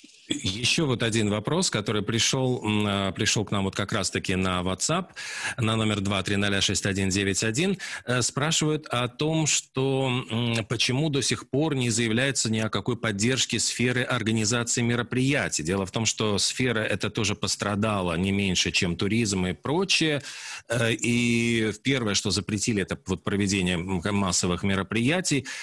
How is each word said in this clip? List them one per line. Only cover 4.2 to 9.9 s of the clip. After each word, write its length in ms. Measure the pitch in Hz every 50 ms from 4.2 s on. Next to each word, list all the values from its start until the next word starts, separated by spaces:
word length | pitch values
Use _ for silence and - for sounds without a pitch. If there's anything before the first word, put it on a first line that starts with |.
| - - 95
на 260 | 92 92 92 90 90
WhatsApp, 460 | 90 92 95 - - - 160 180 196 - - - - - - - - - -
на 180 | - 110 110 113
номер 260 | 113 110 107 104 101
два 200 | 95 98 101 95
три 140 | 90 - 101
ноля 260 | 98 104 101 98 98
шесть 240 | 95 - 95 - -
один 240 | 101 95 98 98 95
девять 340 | 90 101 98 98 95 - 117
один, 360 | 113 110 139 175 196 185 - - - - - -
э, 160 | - 123 127
спрашивают 640 | 117 - - 135 143 160 160 - 160 151 151 151 151 -
о 160 | 123 120 123
том, 400 | 120 - - 151 156 160 160 156
что, 600 | - - - - - _ 131 131 135